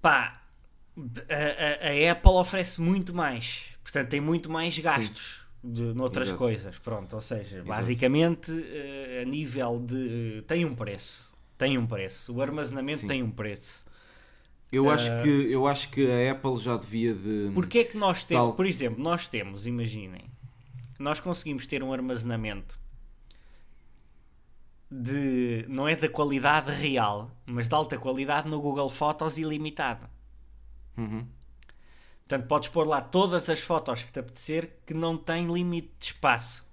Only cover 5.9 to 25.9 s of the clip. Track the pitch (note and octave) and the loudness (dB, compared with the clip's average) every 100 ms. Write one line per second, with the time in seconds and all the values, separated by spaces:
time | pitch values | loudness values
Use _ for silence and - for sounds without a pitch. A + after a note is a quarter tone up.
5.9 | A#2 B2+ B2+ B2+ F2+ B2 G#2+ F#2+ F2+ - | 0 -2 0 -2 0 0 0 -6 -12 -8
6.9 | G#2+ F#2 A2+ - A2+ F#2+ F#2+ F2+ G#2+ A#2 | -8 -6 -10 -6 -8 -8 -10 -6 -4 -2
7.9 | A#2+ B2+ C#3+ E3 E3 - D#3+ C3+ D3 C#3 | 2 4 6 6 4 -4 -8 -6 -10 -10
8.9 | C#3 C3 B2+ B2+ C#3+ D3 C3 A#2+ A#2+ A#2+ | -10 -8 -6 -4 -4 -4 -2 -2 -2 -2
9.9 | C3 B2+ A#2 A#2 A2 G#2+ E3+ E3 A#2 G#2 | -2 -2 -2 -4 -6 -2 0 0 -2 -6
10.9 | G2 - - - - - - C3+ C3 A#2 | -8 -12 -18 -20 -20 -20 -2 2 2 0
11.9 | G#2+ F#2+ - - A#2+ C#3 D3+ C3+ C3+ C3+ | -2 -6 -8 -8 -2 -2 -2 -4 -4 -4
12.9 | D3+ G2+ C3+ A#2 G#2 G#2 G2+ - - - | -4 -2 -2 -2 -4 -6 -8 -14 -18 -20
13.9 | - - - - - - - - B2+ C#3 | -20 -20 -20 -20 -20 -20 -20 -4 4 6
14.9 | D3 A#2+ A#2 C#3+ C#3+ C3 C3 C#3 C#3 - | 6 2 2 4 4 4 4 4 2 -2
15.9 | C#3 C3+ B2 B2+ C3+ C3+ B2 A2+ A#2 G2 | 2 4 6 4 2 0 -2 0 -2 -2
16.9 | A2+ A#2 G2+ G2+ G#2+ G#2 C3+ F3+ A#3 A#3 | 0 0 0 -2 0 0 0 2 2 2
17.9 | G#3+ G3+ F3+ - D#3+ A#2+ A#2 F#3+ C3 B2+ | 2 2 2 2 4 4 4 0 2 -2
18.9 | A2 D#3 E3+ - A2+ G2 G2 G#2+ A#2+ A#2 | -2 0 0 -2 -6 -6 -8 -4 -2 -2
19.9 | A2+ F#2+ F#2 - - - - - - - | -4 -10 -14 -18 -18 -20 -20 -20 -18 -16
20.9 | - C#3 D3+ F3+ F3 D#3 C3+ - C#3+ C3 | -6 -4 -2 -2 -4 -4 -6 -4 -4 -2
21.9 | C3 B2+ B2 A#2 A2+ A2+ G2+ - - - | -2 -2 -2 -2 -2 -4 -6 -10 -12 -14
22.9 | - - - - - - - - - - | -16 -18 -20 -20 -20 -20 -20 -20 -20 -20
23.9 | - - - - - - - - - - | -20 -20 -20 -20 -20 -20 -20 -20 -20 -16
24.9 | C3+ B2 C#3 C#3 B2+ B2 A#2 A#2 C3+ D3 | -8 -4 0 2 2 2 0 -4 -2 0